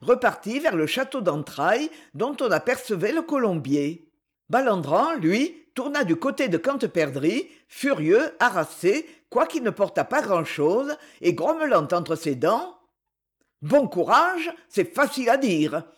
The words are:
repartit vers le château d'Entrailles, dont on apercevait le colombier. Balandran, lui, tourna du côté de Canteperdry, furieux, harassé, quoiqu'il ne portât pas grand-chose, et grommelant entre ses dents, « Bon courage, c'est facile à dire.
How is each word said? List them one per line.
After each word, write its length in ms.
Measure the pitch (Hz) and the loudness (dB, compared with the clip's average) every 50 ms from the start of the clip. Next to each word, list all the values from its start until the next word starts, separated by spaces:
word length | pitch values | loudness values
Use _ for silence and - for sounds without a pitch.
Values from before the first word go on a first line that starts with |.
repartit 580 | - 185 247 247 247 202 - - - 208 233 285 | 0 2 2 4 2 0 0 -2 -6 -6 -4 -2
vers 160 | 320 311 196 | -2 0 0
le 100 | 160 156 | 0 0
château 340 | 151 - 254 262 - - 262 | 0 0 -2 -4 -2 -4 -2
d'Entrailles, 680 | 190 165 147 151 143 - - 139 147 180 214 262 302 320 - - - _ - | -2 0 -2 -2 -4 -8 -6 -2 2 2 2 2 0 -4 -8 -12 -20 _ -6
dont 240 | 143 220 277 285 - | -4 -4 -4 -2 -2
on 100 | 277 220 | 0 0
apercevait 600 | 180 - - 240 262 - - - 208 165 180 214 | 0 0 0 0 -4 -2 -2 -4 -4 -2 -2 0
le 120 | 302 330 330 | 0 -2 -2
colombier. 880 | 330 294 269 240 202 175 156 135 135 143 147 143 147 170 - - _ _ _ _ _ _ _ _ - | -2 -2 0 0 0 0 -2 -2 0 0 0 0 -2 -4 -8 -14 _ _ _ _ _ _ _ _ -2
Balandran, 640 | 185 254 269 240 202 180 143 139 160 202 277 330 330 | 0 2 2 2 0 0 0 0 2 2 2 2 0
lui, 420 | 254 156 160 196 240 294 349 - - _ _ - | 0 0 2 2 2 0 -2 -4 -10 _ _ -8
tourna 300 | 262 247 285 285 294 247 | -8 -6 -4 -2 0 0
du 120 | 180 320 | 0 0
côté 320 | - - 277 277 - 277 | 0 -2 -4 -2 -2 -2
de 120 | 220 165 160 | 0 0 0
Canteperdry, 920 | 165 262 277 - 247 185 - 170 156 139 131 139 143 165 214 285 381 - - _ _ | 0 0 -2 0 -2 -2 0 0 -2 -2 -2 -2 0 0 0 0 -4 -8 -12 _ _
furieux, 680 | _ - - - 285 269 165 151 160 196 247 320 294 - - | _ -12 -4 -2 -2 0 0 2 4 4 4 4 0 -2 0
harassé, 680 | 233 247 185 175 151 - - - - 220 233 311 320 - - _ _ - | 0 0 2 0 -4 -4 -4 -2 0 0 0 0 -2 -10 -18 _ _ -4
quoiqu'il 320 | - 247 311 - - 302 240 | 0 0 0 0 -2 -4 -4
ne 80 | 208 | -2
portât 340 | - - 196 175 - 165 - | -2 -2 -2 -2 0 -2 -2
pas 160 | - 247 302 | 0 0 -2
grand-chose, 720 | 285 208 190 165 151 - - 147 143 160 196 247 277 285 294 - - - - - | 0 2 0 0 0 -2 -2 0 2 2 2 2 0 -2 -6 -10 -12 -20 -10 -2
et 120 | - 175 160 | 0 0 0
grommelant 540 | 139 165 202 330 320 311 285 220 165 147 123 | 0 0 0 0 0 0 2 2 2 2 2
entre 240 | 180 175 151 160 160 | -2 -2 -2 -2 -6
ses 200 | 151 - 156 131 | -4 -2 -4 -2
dents, « 420 | 120 151 170 220 269 359 359 - _ _ _ _ _ _ _ _ _ _ _ _ _ _ _ _ - 147 | 0 2 2 2 0 -2 -6 -14 _ _ _ _ _ _ _ _ _ _ _ _ _ _ _ _ -12 -2
Bon 240 | 151 262 294 254 | 2 4 4 4
courage, 680 | 196 - 180 160 175 226 277 330 359 370 339 320 339 320 - _ _ | 2 0 -2 2 4 4 4 4 2 0 -2 -6 -8 -8 -12 _ _
c'est 240 | - 202 175 - - | -2 -2 -2 0 0
facile 380 | 247 294 - - 269 247 226 | 0 0 0 0 -2 2 2
à 60 | 262 | 2
dire. 480 | 269 269 220 175 151 151 143 143 165 - - - | 4 2 2 2 2 0 0 -2 -6 -8 -10 -20